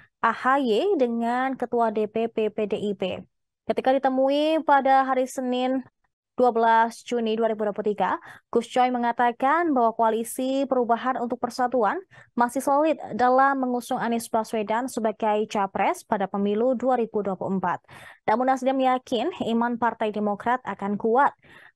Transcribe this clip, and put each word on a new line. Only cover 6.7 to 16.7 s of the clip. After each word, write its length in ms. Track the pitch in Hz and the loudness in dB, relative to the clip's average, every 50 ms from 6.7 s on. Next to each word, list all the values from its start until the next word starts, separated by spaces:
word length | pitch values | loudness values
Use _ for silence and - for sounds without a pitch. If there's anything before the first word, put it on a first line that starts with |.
| 226 226 226 233 226 - - | 4 4 4 2 -2 -8 -8
Juni 320 | - 247 240 226 220 220 | -6 -4 -2 0 0 0
dua 160 | 220 233 220 | 0 0 0
ribu 160 | 220 208 214 | 0 0 -2
dua 80 | 208 202 | -4 -4
puluh 160 | - 208 208 | -2 -2 -2
tiga, 240 | 208 - 185 185 262 339 - - - - _ | -2 0 -2 -2 -2 -4 -6 -12 -20 -20 _
Gus 180 | _ - 240 226 - | _ -2 -2 -2 0
Coy 180 | - 254 247 254 | 2 2 2 2
mengatakan 840 | 254 240 240 240 233 - 247 240 233 - 262 269 302 330 349 330 285 | 2 0 -2 -2 0 2 0 0 0 0 0 2 2 2 2 2 2
bahwa 160 | 254 233 226 | 2 2 2
Koalisi 720 | 220 - 233 220 220 226 226 - - - 254 262 269 269 277 | 2 2 2 2 2 0 -4 -6 -6 -4 -2 -2 0 -2 0
Perubahan 540 | 262 262 254 240 220 233 226 226 254 262 233 | 0 0 0 2 2 0 0 0 -2 -2 -2
untuk 160 | 240 233 254 | -4 -6 -4
Persatuan 640 | 240 - 247 - - 254 247 254 254 220 196 247 370 403 _ - - - _ _ | -4 -6 -6 -2 -2 -2 0 2 2 2 2 0 -2 -6 _ -18 -20 -20 _ _
masih 300 | 240 240 247 - 277 254 | 0 0 0 0 -2 0
solid 320 | 294 277 285 302 320 294 - - - - | 2 2 2 2 2 0 -2 -4 -8 -2
dalam 460 | 214 247 247 254 254 269 277 277 269 | 0 2 4 6 6 4 4 2 0
mengusung 400 | 254 254 247 247 240 - 254 240 | -2 -2 -2 -4 -4 -4 -4 -4
Anies 320 | 185 233 233 233 226 - | -2 -2 -2 -4 -4 -2
Baswedan 560 | - 226 214 - - 220 208 208 220 233 254 | -2 -4 -2 -2 -4 -4 -2 -2 -2 -2 -4
sebagai 580 | 254 - 247 220 220 208 - 226 214 208 214 220 214 | -4 -4 -4 -2 -2 -2 -2 0 0 0 0 -2 -2
capres 500 | - 214 196 196 - - 196 262 359 - - | -2 -2 -2 -2 -2 0 0 0 -2 -4 -4
pada 240 | - 233 202 196 185 | -4 -2 -2 -2 -4
pemilu 420 | - 202 202 202 208 214 240 262 | -2 -2 -2 0 0 0 0 0